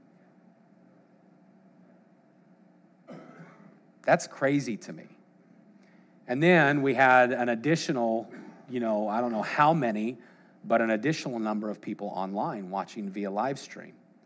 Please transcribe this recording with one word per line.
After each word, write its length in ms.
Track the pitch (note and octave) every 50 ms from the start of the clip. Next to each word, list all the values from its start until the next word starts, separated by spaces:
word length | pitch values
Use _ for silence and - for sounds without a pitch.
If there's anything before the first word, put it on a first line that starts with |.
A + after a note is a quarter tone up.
| _ _ _ _ _ _ _ _ _ _ _ _ _ _ _ _ _ _ _ _ _ _ _ _ _ _ _ _ _ _ _ _ _ - _ - - - - _ _ _ _ _ _ _ _ _ _ _ - _ - - _ _ _ _ _ _ _ - - - - - - - - - - - - - - - _ _ _ _ -
That's 240 | - D3+ F3 -
crazy 500 | - - - C#3+ C3+ C#3+ C#3+ C3+ A#2+ A2 F#2+
to 140 | - - E2
me. 120 | D#2 - - - - _ _ _ _ _ _ - - _ - - - - _ _ - _ _ _ _ _ -
And 140 | B2 C3+ D#3
then 400 | F3 F3+ E3+ D3+ C#3 C#3+ D3 C3+
we 120 | C#3 B2
had 380 | A#2 C3+ C3 B2+ B2+ B2 A#2+ B2+
an 160 | B2 B2 B2
additional, 840 | A#2+ A2+ A2+ D3 E3 D#3+ - - D#3 B2 A#2 A2+ A2+ A2+ A#2 - - - - - - - - -
you 120 | B2 B2
know, 280 | A#2 A2+ G#2+ G#2 G#2+ G#2+
I 120 | G#2 A#2
don't 120 | B2 A#2+ A#2
know 100 | G#2+ G2+
how 320 | - - - D3 D3+ E3
many, 440 | E3 C3 A#2 G#2+ G#2+ G#2+ A#2 C3 - - - - - - - _ _ -
but 160 | G#2+ A2+ A2+
an 100 | A2+ A2+
additional 480 | A2 G#2+ A2 C#3+ D#3+ D3+ - D3 B2 A#2
number 300 | A2 A2 G#2+ G#2+ G#2+ G#2+
of 100 | G2+ -
people 320 | - A#2 G#2+ - G#2 G2+ -
online 560 | F#2 F#2+ F#2+ G2 G2+ B2+ E3 D3 G#2+ G2 F2+
watching 400 | F#2 G2 F#2 - - A#2 G#2 G2
via 200 | F#2+ G#2 G2+ G2
live 280 | F#2+ G#2 A2+ C3+ - C3+
stream. 360 | - - - - - - - - _ _ _ _ _